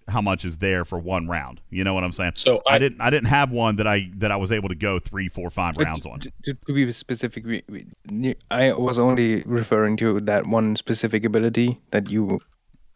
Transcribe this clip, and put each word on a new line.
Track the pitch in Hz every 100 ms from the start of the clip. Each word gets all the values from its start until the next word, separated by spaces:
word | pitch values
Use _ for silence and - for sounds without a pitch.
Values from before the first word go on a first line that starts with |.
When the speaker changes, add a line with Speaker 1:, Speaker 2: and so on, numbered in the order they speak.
| -
Speaker 1:
how | 110
much | 104 92
is | 90 80
there | 98 92
for | 82 87
one | 85 92 82
round? | 82 65 - -
You | 90
know | 95
what | 95
I'm | 90
saying? | 87 87 -
Speaker 2:
So | 131 120 135
Speaker 1:
I | 139
Speaker 2:
I |
Speaker 1:
didn't, | 135 -
I | 120
didn't | 143 113
have | 143 135
one | 120 113 104
that | 107
I, | 104 92 95
that | 107
I | 101
was | 95
able | 110 95
to |
go | 80 104 90
three, | - 98 92
four, | - 87
five | - 85
Speaker 3:
But | - 143
Speaker 1:
rounds | 80 -
on. | 62
Speaker 3:
to, | 135 -
to, | 143
to | 131 -
be | 139 123
specific, | 117 - 117 117 113
we, | 113 110 -
we, | 104 - - 104 104 127 - -
I | 120 131
was | 117 123 120
only | 127 123 117 110
referring | - 120 110 107 107 107
to | 113 101
that | 104 104 -
one | 113 110 107
specific | - 113 113 110
ability | 110 110 117 117 120 120 -
that | 104 101
you | 107 98 92 _ _ _ - -